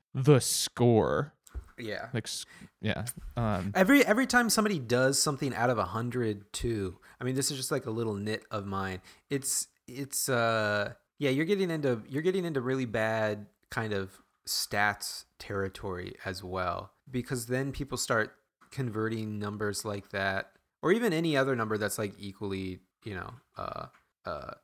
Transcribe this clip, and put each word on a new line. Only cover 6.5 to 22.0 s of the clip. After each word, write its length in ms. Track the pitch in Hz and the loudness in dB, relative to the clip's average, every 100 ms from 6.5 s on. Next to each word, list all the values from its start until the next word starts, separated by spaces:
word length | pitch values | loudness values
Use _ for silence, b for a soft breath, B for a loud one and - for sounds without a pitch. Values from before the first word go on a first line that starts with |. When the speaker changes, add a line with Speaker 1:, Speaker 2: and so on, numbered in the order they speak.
Speaker 2:
too, 440 | - 120 110 95 92 b b | -6 -2 -2 -4 -6 b b
I 40 | |
mean, 120 | 127 131 | -4 -2
this 140 | 135 | -2
is 60 | 135 | -4
just, 140 | 131 | -4
like, 140 | 139 123 | -4 -2
a 60 | |
little 240 | 113 110 101 | -2 -2 -2
nit 280 | 104 110 - | -4 -4 -4
of 140 | 107 98 | -6 -4
mine. 360 | 98 95 92 - b b | -2 -2 -6 -10 b b
It's, 380 | 139 131 - - _ - | -4 -2 -2 -4 _ -14
it's, 420 | 127 139 - - | -10 -6 -4 0
uh, 640 | 123 117 113 107 104 101 - _ - | 2 4 2 2 2 -2 -6 _ -4
yeah, 120 | 143 | 0
you're 160 | 135 165 | 2 2
getting 260 | 202 180 | 0 0
into, 300 | 156 139 117 107 | 0 0 0 -2
you're 120 | 139 | -2
getting 240 | 175 190 170 | 0 0 0
into 160 | 139 | -2
really 240 | 123 135 123 | 0 -2 0
bad 640 | 113 110 110 107 104 101 _ - | 0 0 2 0 -2 -8 _ -8
kind 240 | - 110 | -4 -2
of 260 | 101 95 - _ _ - | -2 -4 -10 _ _ -6
stats 800 | - - 104 104 101 - - - - | -4 -2 0 0 0 -6 -10 -16 -16
territory 760 | - 101 95 - 101 90 95 98 95 | -6 -4 -4 -6 -8 -8 -8 -10 -10
as 180 | 92 | -8
well, 480 | 90 92 90 - - _ - | -6 -4 -2 -4 -8 _ -8
because 360 | 127 - 127 113 | -6 -4 -6 -2
then 260 | 127 139 | -2 -2
people 260 | 131 135 131 | -6 -6 -4
start 380 | - 117 107 - _ _ - | 0 0 0 -6 _ _ -12
converting 680 | - 123 107 110 113 107 104 | -6 -4 -2 -2 -2 -4 -4
numbers 460 | 104 104 104 98 107 | -6 -4 -4 -2 -4
like 240 | 101 - | -6 -6
that, 420 | 101 98 95 - _ _ _ | -2 0 -2 -6 _ _ _
or 100 | 151 | 2
even 220 | 226 233 | 4 2
any 240 | 160 170 143 | 2 2 2
other 180 | 135 123 | 2 0
number 220 | 110 107 | 0 0
that's, 200 | 104 | -2
like, 160 | - | -2